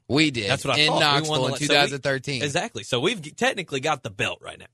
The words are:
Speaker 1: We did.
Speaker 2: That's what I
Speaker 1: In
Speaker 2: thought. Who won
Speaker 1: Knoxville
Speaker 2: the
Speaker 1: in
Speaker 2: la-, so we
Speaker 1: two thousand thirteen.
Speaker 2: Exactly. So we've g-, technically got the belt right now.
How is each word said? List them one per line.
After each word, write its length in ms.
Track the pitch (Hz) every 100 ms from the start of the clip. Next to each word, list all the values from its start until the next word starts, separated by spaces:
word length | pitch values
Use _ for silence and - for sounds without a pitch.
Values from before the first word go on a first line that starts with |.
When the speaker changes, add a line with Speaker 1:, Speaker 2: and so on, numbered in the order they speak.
| _
Speaker 1:
We 240 | 131 156
did. 180 | 123 101
Speaker 2:
That's 140 | 139
what 120 | 135 127
I 40 |
Speaker 1:
In 60 | 151
Speaker 2:
thought. 120 | -
Who 0 |
won 0 |
Speaker 1:
Knoxville 340 | 151 143 156
Speaker 2:
the 0 |
Speaker 1:
in 60 | 151
Speaker 2:
la-, 60 | 127
so 40 | 131
we 40 | 147
Speaker 1:
two 80 |
thousand 260 | 147 143 139
thirteen. 400 | 143 135 143 135
Speaker 2:
Exactly. 400 | 147 151 220 -
So 160 | 95 123
we've 200 | 156 233
g-, 100 | 147
technically 480 | - 240 240 170 139
got 240 | 143 147
the 60 | -
belt 280 | 98 110 87
right 160 | - -
now. 80 | 95